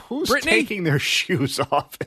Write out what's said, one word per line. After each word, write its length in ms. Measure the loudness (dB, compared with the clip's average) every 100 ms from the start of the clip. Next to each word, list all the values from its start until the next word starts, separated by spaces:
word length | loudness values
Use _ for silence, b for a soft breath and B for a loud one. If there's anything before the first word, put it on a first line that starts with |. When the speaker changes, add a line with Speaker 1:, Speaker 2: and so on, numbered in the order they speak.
| 0
Speaker 1:
who's 220 | -6 0
Speaker 2:
Brittany? 220 | 0 2
Speaker 1:
taking 300 | 2 0 -2
their 160 | 0 0
<laughs> 0 |
shoes 600 | 2 0 0 0 0 -2
off 380 | 0 0 -2 -8